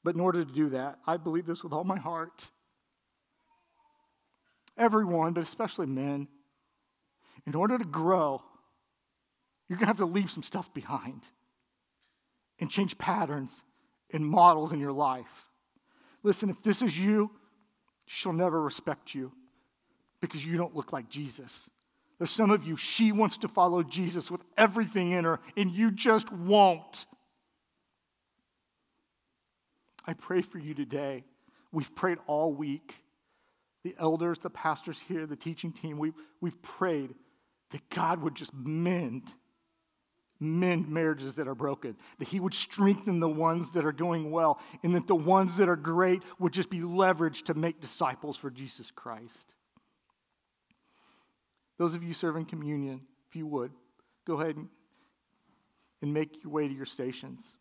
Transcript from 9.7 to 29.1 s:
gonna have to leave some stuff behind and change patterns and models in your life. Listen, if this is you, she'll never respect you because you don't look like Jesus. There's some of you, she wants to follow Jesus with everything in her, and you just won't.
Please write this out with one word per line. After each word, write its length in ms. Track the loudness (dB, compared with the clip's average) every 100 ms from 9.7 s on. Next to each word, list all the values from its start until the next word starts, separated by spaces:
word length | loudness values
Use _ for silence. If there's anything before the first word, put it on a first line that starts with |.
| 0
gonna 100 | 2
have 100 | 2
to 80 | 0
leave 240 | 0 -2
some 120 | -6
stuff 300 | -8 -8 -10
behind 560 | -12 -8 -8 -8 -14 -20 _ _ _ _ _ _ _ _ _ _ _ _ _
and 100 | -4
change 260 | -2 -2 -2
patterns 680 | -2 0 -2 -4 -8 -14 _ _ _ _ _
and 140 | -4
models 480 | 2 8 8 8 0
in 80 | -4
your 120 | -4
life. 580 | 0 -2 -2 -10 -20 -20 _ _ _ _ _ _ _
Listen, 260 | 0 2 0
if 140 | -2
this 180 | 0 2
is 180 | 0 2
you, 340 | 2 4 2 -4 _ _ _ _ _ _ -16
she'll 260 | -8 -4
never 300 | 2 2 2
respect 520 | -2 -4 -6 -8 -8
you 180 | -10 -10 -14 _ _ _ _ _ _ _ _
because 260 | -8 -6 -2
you 100 | -2
don't 180 | -2
look 180 | -4 -6
like 180 | -8 -8
Jesus. 580 | -10 -10 -12 -16 -18 -20 _ _ _ _ _
There's 140 | -2
some 200 | 4 6
of 140 | 6
you, 120 | 2 -4
she 360 | -2 4 4
wants 260 | 6 2 0
to 100 | -2
follow 340 | 4 4 4
Jesus 480 | 0 -2 -2 -4 -6
with 140 | -10 -4 4
everything 560 | 6 6 0 0 0
in 120 | 2
her, 160 | 0 -2 -4 -2
and 140 | 0
you 180 | 2 2
just 400 | 4 4 4 2
won't. 760 | -6 4 8 8 6 -6 -10 -10 _ _ _ _ _ _ _ _ _ _ _ _ _ _ _ _ _ _ _ _